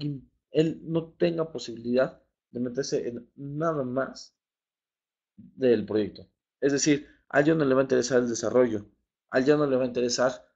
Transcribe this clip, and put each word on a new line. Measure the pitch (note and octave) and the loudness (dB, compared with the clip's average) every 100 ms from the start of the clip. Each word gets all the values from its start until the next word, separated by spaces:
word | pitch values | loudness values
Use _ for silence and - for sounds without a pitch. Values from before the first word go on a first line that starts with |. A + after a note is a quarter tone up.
| D3 C#3 - _ _ | -6 -8 -12 _ _
él | D3+ D#3+ - | 2 2 0
no | - E3 E3 | -4 -4 -4
tenga | - F3 E3 D#3+ | -2 0 0 -4
posibilidad | B2 - A#2 A#2 B2 C#3 - _ _ _ | -6 -10 -8 0 2 0 -4 _ _ _
de | A#2+ | -6
meterse | B2 A#2+ C#3 C3+ A#2+ | -6 -4 -2 -2 -4
en | A#2+ A#2+ - | -10 -16 -16
nada | C#3 D3 E3 D3+ | -10 -4 -2 -2
más | B2+ B2+ C3 - - _ _ _ _ _ _ _ _ _ _ - | -2 -4 -4 -8 -20 _ _ _ _ _ _ _ _ _ _ -20
del | - - B2+ A2 G2+ | -18 0 2 2 2
proyecto. | G#2+ G2 - - _ _ - | -2 -2 -8 -20 _ _ -2
Es | C#3 | 0
decir, | C#3 D3+ C#3+ - _ - | 2 2 0 -2 _ -2
a | C#3 | 2
él | D3 | 2
ya | |
no | E3 | 2
le | C#3 | 2
va | C3 | 2
a | |
interesar | C3 B2+ A#2+ B2+ | 2 0 2 2
el | B2 | 0
desarrollo, | A2 A2 A#2+ B2 G#2+ G2+ _ _ _ - | -2 0 2 2 0 -8 _ _ _ -4
a | C3 | 0
él | |
ya | C3 D3+ | 2 2
no | C#3+ | 2
le | B2+ | 0
va | |
a | B2+ | 0
interesar | B2 B2 A#2+ B2+ C3 _ | -2 -2 0 0 -2 _